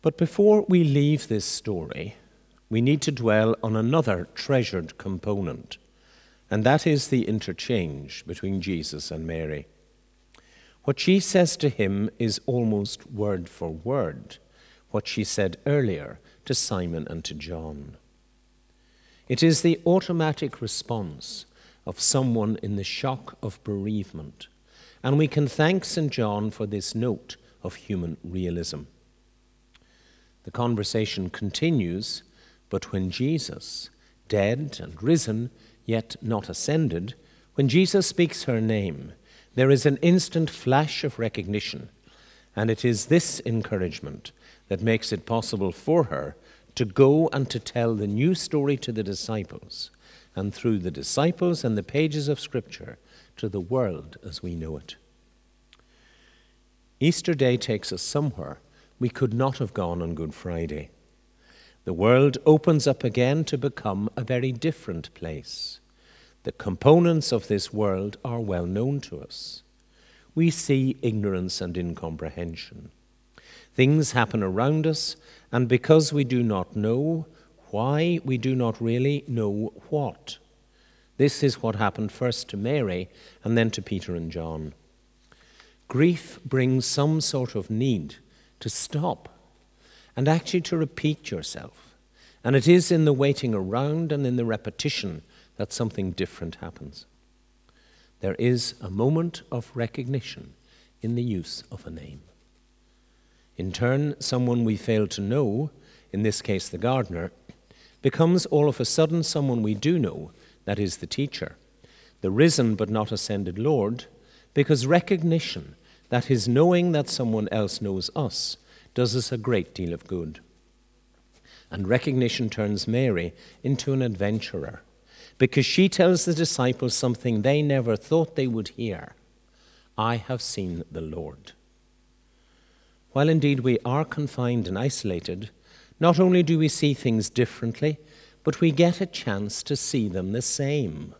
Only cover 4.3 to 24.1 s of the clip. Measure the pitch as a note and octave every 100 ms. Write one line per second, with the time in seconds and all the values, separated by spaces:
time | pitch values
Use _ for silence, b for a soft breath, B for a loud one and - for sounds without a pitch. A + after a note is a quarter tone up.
4.3 | - - C3+ A2 F#2+ D#2+ - G2 F#2 -
5.3 | G2+ F2+ B1+ - - _ b b b b
6.3 | b b G#2 A2 D3+ - C#3+ - B2+ A2
7.3 | A2 - F2 - A#2 E2 C#2 C#2+ - -
8.3 | F2 F#2+ G2 F2 F2 D2+ D2+ - D#2+ D#2+
9.3 | E2 D#2 D2+ - _ _ _ _ _ _
10.3 | b b b b b - C#3 - G3 F#3
11.3 | F#3+ F3 - D3 - G2 G2 G#2+ - A#2
12.3 | G2+ - B2 A#2 G#2 G2+ - - A2+ G#2
13.3 | F#2+ F2 - E2+ D#2+ F#2+ C3+ F2+ C#2 G#1+
14.3 | - _ b b b b G#2+ - - G2+
15.3 | - F#2+ E2+ - D3 B2 E2 C#2+ - b
16.3 | b - C3 - F#2+ F2 E2 D2+ E2 D#2
17.3 | D#2 D2+ E2+ D#2+ D2 C#2+ D2 _ _ _
18.3 | _ _ _ _ b b b b b b
19.3 | B2+ D#3+ D#3 F3 E3 - F#3 - E3+ D#3
20.3 | D3 D3 - A2 - - A#2 F2+ C#2+ -
21.3 | - - b b b - - - C#3 C3
22.3 | A2+ G#2+ A2 F#2+ G2+ F#2+ - C#3 C3 -
23.3 | - A2 - - G2+ G2+ G#2+ F#2+